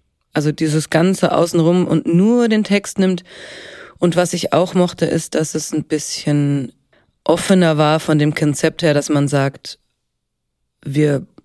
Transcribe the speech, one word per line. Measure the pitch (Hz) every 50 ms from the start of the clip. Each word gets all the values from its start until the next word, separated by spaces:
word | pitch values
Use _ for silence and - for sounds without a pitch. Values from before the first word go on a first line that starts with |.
| _ _ _ _ _ _ -
Also | 151 143 151
dieses | 147 - 165 156 147 156 151 -
Ganze | - 156 165 190 190 - - -
außenrum | - - 175 170 - 170 160 165 175 180 175 -
und | 156 160 - -
nur | 170 175 196 220 240 240 240 226
den | 220 214 202
Text | - 202 202 202 - - -
nimmt. | 190 185 185 175 - - - - - - - - - - - - - - - -
Und | - 175 160 170
was | 180 165 -
ich | 170 - -
auch | - 151 180 180 -
mochte, | 185 180 175 - - 165
ist, | - - 165 - - -
dass | 156 160 - -
es | 156 151 -
ein | - 156 147
bisschen | - 156 151 - - - - - 151 147 147 143 143 143 139 131 - - _ _ _ _ _ _ _ _ _ -
offener | - 165 170 - - 196 185 175 165 156 147
war | 156 151 156 160
von | - - 156 151
dem | 147 151 151
Konzept | - 160 147 139 - - 160 - - 170
her, | 156 143
dass | 147 143 -
man | 151 143 143 139
sagt, | 143 139 139 139 139 - _ - - _ _ _ _ _ _ _ _ _ _ _ _ _ _ _ _ _ _ _ _ _ -
wir | 143 135 147 151 147 143 131 - - _ - _